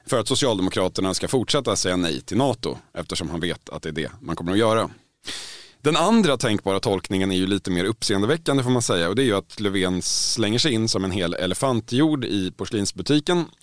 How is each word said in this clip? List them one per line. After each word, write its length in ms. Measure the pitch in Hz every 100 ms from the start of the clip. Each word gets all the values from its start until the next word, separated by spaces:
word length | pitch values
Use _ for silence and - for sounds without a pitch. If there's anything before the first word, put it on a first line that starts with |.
| -
för 140 | 131
att 80 | 110
Socialdemokraterna 840 | 131 135 104 92 107 92 82 95
ska 140 | 92 92
fortsätta 480 | 135 - 151 120 98
säga 200 | 92 90
nej 260 | 87 67
till 160 | - 95
nato, 400 | 139 113 78 - -
eftersom 360 | - 85 - 80
han 100 | 82
vet 300 | 85 78 -
att 140 | 76
det 60 | 80
är 40 |
det 180 | 78 67 -
man 140 | - 82
kommer 160 | 85
att 60 | 98
göra. 320 | 113 110 95 - _ _ - - - - - -
Den 140 | 147 160
andra 400 | 170 226 180 131
tänkbara 420 | 127 101 - 98
tolkningen 520 | 113 98 - 95 95
är 40 | 92
ju 120 | 95
lite 240 | 98 -
mer 140 | 87 95
uppseendeväckande, 800 | 113 - 98 104 170 - 139
får 60 | 123
man 120 | 127
säga, 280 | 117 95 85
och 60 | 104
det 80 |
är 20 | 135
ju 120 | 98
att 220 | - -
Löfven 420 | 104 98 92 92
slänger 580 | - - - 117 104 117
sig 140 | 156
in 140 | 113 110
som 180 | 104 95
en 60 |
hel 220 | 95 85
elefantjord 920 | - 92 117 135 120 107 120 156 151 117
i 260 | 101 92
porslinsbutiken 920 | - 95 110 101 - 92 147 147 180 160 -